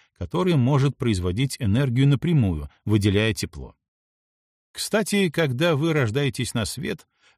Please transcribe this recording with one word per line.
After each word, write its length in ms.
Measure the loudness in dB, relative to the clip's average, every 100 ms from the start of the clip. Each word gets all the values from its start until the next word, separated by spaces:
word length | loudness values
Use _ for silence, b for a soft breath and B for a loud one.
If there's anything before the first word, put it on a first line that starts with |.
| b -12
который 400 | -6 -2 2 2
может 400 | 4 2 0 0
производить 600 | -2 0 0 -2 -2 -2
энергию 480 | -2 0 0 2 2
напрямую, 640 | 2 2 2 2 -2 -8 b 0
выделяя 480 | 2 4 2 0
тепло. 400 | -2 -8 -10 -16 -20 _ _ _ _ _ _ _ _ _
Кстати, 600 | -10 -2 -2 0 2 0
когда 440 | 0 -2 0 0 2
вы 180 | 0
рождаетесь 600 | 0 0 0 -2 -4 -4
на 120 | -4 -4
свет — 420 | -6 -8 -8 -12 b b